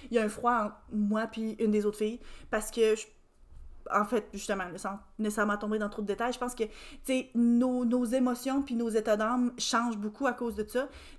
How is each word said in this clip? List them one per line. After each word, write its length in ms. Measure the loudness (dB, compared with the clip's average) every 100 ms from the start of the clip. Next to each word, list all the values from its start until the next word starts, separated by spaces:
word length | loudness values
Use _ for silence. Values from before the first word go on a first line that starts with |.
| -2
il 40 | 0
y 40 |
a 40 |
un 60 | 2
froid 240 | 2 2 4 0
entre 100 | -4 -6
moi 340 | 0 2 2 0
puis 280 | -4 -4
une 180 | 0 2
des 160 | 4 2
autres 100 | 2
filles, 220 | -2 -2 -10 -16 -4
parce 180 | -4 -2
que, 260 | 2 4 4
je, 120 | -2 -18 _ _ -20 -18 -16 -16 -2
en 140 | 0 2
fait, 220 | 0 -2
justement, 340 | -8 -4 -4 -4
là, 120 | -8
sans 220 | -8 -8 -12 -4
nécessairement 400 | -2 0 0 0
tomber 220 | -2 -2
dans 100 | -2
trop 140 | -4
de 40 | -4
détails, 260 | -2 -2
je 40 | -2
pense 160 | -6
que, 120 | -4 -4
tu 60 | -6 -18 -10
sais, 260 | -2 -2 0
nos, 500 | 2 4 6 4 2
nos 220 | 2 2 2
émotions 560 | 2 2 0 0 0
puis 140 | 0 -2
nos 140 | 0
états 280 | 2 2 2
d'âme 360 | 2 2 0 -2
changent 400 | 0 2 0 -2
beaucoup 300 | -4 -2 -2
à 60 |
cause 200 | 0 -4 -4
de 120 | -2
ça. 200 | -2 -4 -8 -20